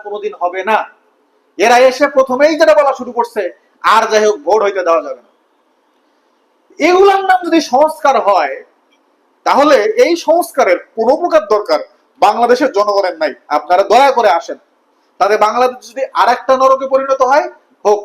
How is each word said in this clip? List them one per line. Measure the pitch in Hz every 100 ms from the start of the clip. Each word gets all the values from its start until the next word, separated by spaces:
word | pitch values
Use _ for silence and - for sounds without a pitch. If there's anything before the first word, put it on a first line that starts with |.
কোনোদিন | 208 208 214 208
হবে | 175 185 190
না। | 208 - _ _ _ _ _ _ -
এরা | 214 247 262
এসে | 254 285 277
প্রথমেই | 262 254 294 311
যেটা | 320 302
বলা | 285 254
শুরু | 247 233
করছে, | 226 220 175 - _ _ 170
আর | 214 220
যাই | 214 214
হোক | 170 147
ভোট | 214 202
হইতে | 196 175
দেওয়া | 165 147
যাবে | 127 _
না। | _ _ _ _ _ _ _ _ _ _ _ _ _ _ - 311
এগুলার | 359 403 381 381
নাম | 370 349
যদি | 330 -
সংস্কার | 254 311 311 285 240 190
হয়, | 190 143 139 - _ _ _ _ _ _ _ 160
তাহলে | 202 294 262 208 226
এই | 285 339 -
সংস্কারের | 330 - - 214 175 - 226
কোনো | 226 311
প্রকার | 349 320 -
দরকার | 208 208 147 - _ _ _
বাংলাদেশের | 185 220 240 247 285 202
জনগণের | 208 202 185 165
নাই। | 151 127 - 147
আপনারা | - 180 196
দয়া | 226 277 240
করে | 214 170
আসেন, | - - _ _ _ _ _ -
তাতে | 190 208 208
বাংলাদেশ | 233 254 247 -
যদি | - 262 165
আর | 202 247
একটা | - 262
নরকে | 262 269 269
পরিণত | 269 269 269 254
হয়, | 285 359 - _ _
হোক, | 202 208